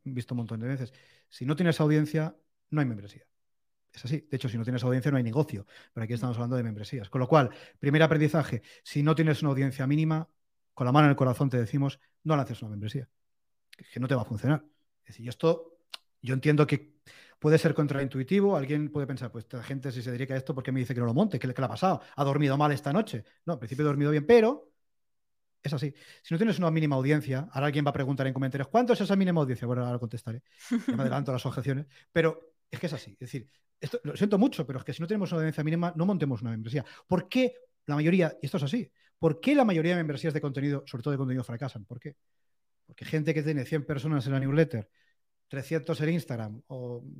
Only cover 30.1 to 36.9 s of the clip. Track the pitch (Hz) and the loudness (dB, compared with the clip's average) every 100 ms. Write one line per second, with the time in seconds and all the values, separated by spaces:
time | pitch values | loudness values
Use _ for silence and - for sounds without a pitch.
30.1 | 120 - 117 - _ - - - 226 127 | -8 -10 -12 -14 _ -4 -4 -2 -2 0
31.1 | 131 135 127 131 135 131 135 151 - _ | -2 -2 -2 -4 -4 -4 -4 -6 -16 _
32.1 | 170 160 160 - _ _ - 170 135 - | 2 2 0 -14 _ _ -8 -6 -8 -12
33.1 | 98 127 139 - _ _ _ 147 - 147 | -16 -12 -12 -12 _ _ _ -10 -8 -6
34.1 | 143 202 202 277 294 135 131 - - 165 | -2 2 4 4 2 -6 -6 -8 -6 -4
35.1 | 214 175 165 156 156 151 170 175 160 185 | -2 -2 0 -2 -2 -2 0 -2 0 0
36.1 | 185 147 113 117 110 113 135 - | 0 0 -2 -4 -6 -6 -6 -6